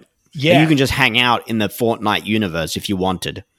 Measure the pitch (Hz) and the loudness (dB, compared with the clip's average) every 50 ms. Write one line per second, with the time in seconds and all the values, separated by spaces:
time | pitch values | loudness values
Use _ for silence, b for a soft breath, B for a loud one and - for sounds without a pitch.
0 | _ _ _ _ _ _ - 151 131 156 165 143 156 160 160 135 139 127 - - | _ _ _ _ _ _ -10 -2 2 2 4 4 4 4 2 2 2 0 0 2
1 | 135 123 110 123 123 123 117 101 - - 113 110 107 98 - - 127 113 113 - | 2 2 2 2 2 2 2 0 0 -2 -2 -2 -2 -2 -2 -2 0 0 0 0
2 | 104 107 104 90 82 92 107 110 107 92 80 82 80 80 - 98 - - 104 92 | 0 0 0 0 0 -2 -2 0 0 -2 -2 -4 -4 -4 -6 -6 -6 -4 -4 -2
3 | 92 95 92 87 - 76 - - - _ _ | -2 -2 -2 -4 -6 -10 -10 -10 -14 _ _